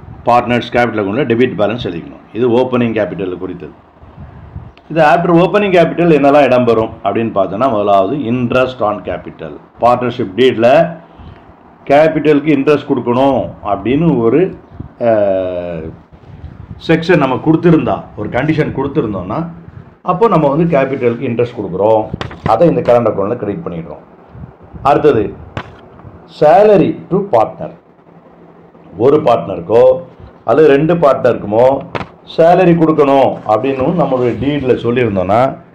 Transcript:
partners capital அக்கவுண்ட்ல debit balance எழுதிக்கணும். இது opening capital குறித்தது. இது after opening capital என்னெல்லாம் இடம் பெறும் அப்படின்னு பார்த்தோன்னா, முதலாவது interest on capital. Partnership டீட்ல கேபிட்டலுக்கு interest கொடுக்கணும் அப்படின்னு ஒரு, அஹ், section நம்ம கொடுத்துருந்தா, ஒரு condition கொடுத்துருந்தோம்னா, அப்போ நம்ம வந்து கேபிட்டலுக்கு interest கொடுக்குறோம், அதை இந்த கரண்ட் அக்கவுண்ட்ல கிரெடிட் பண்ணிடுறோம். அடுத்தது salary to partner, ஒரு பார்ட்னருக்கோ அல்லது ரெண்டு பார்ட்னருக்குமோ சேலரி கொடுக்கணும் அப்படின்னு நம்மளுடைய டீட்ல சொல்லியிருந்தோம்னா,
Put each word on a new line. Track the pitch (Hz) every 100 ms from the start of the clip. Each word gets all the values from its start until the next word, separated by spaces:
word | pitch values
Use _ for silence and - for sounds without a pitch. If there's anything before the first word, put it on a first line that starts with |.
| - - -
partners | 120 120 120 117 123
capital | 120 107
அக்கவுண்ட்ல | 98 110 147
debit | 117 127 87
balance | 101 120 113
எழுதிக்கணும். | 85 73 - - 104
இது | 123 117
opening | 127 123 120 110
capital | 95 90 95 87
குறித்தது. | 90 85 78 - _ _ - - - - - - - - -
இது | 160 147
after | 175 175 170
opening | 180 208 202 180
capital | 160 - 170 147
என்னெல்லாம் | 139 147 135
இடம் | 123 120
பெறும் | 113 113 -
அப்படின்னு | 101 104 113 101
பார்த்தோன்னா, | 92 98 135
முதலாவது | 107 101 101 95 147 113
interest | 127 120 123 127 - 107
on | 104 95
capital. | 87 85 78 78 71 - -
Partnership | 117 123 123 120 104 95
டீட்ல | 131 107 117 143 170 - - - - - - - - - -
கேபிட்டலுக்கு | 139 156 139 151 147 147 147
interest | 139 147 -
கொடுக்கணும் | 135 120 120 139 127 87 85 104
அப்படின்னு | 98 101 139 165 127
ஒரு, | 113 135 185 - - - - - 120
அஹ், | 110 101 95 92 90 87 85 80 - _ - - - - - - - -
section | 160 165 170
நம்ம | 135 123 156
கொடுத்துருந்தா, | 160 175 156 120 92 - -
ஒரு | 104 120
condition | 147 151 135 123
கொடுத்துருந்தோம்னா, | 139 156 117 98 90 127 170 - - - - - -
அப்போ | 170 226
நம்ம | 175 143
வந்து | 143 170
கேபிட்டலுக்கு | 143 135 135 120 117 131
interest | 117 120 -
கொடுக்குறோம், | 95 87 104 110 110 - - - -
அதை | 110 -
இந்த | 123 117
கரண்ட் | 120 110
அக்கவுண்ட்ல | 92 98 120
கிரெடிட் | 104 95 85
பண்ணிடுறோம். | 87 80 73 - - - - - - - - 135
அடுத்தது | 147 151 117 98 - - - - - - - - - - -
salary | 151 175 208 196 131 - -
to | 185 196 113
partner, | 107 - - - _ _ _ - - - - - - - - 82 120
ஒரு | 151 123
பார்ட்னருக்கோ | 113 - 90 85 113 127 127 - - - -
அல்லது | - 131 156 139
ரெண்டு | 160
பார்ட்னருக்குமோ | 170 147 - 123 107 101 107 127 139 - - - - - -
சேலரி | 165 180 180 170
கொடுக்கணும் | 160 151 143 135 120 90 -
அப்படின்னு | 107 131 135 131 170
நம்மளுடைய | 135 127 123 107
டீட்ல | 131 147 127 110
சொல்லியிருந்தோம்னா, | 117 123 117 98 90 110 135 - -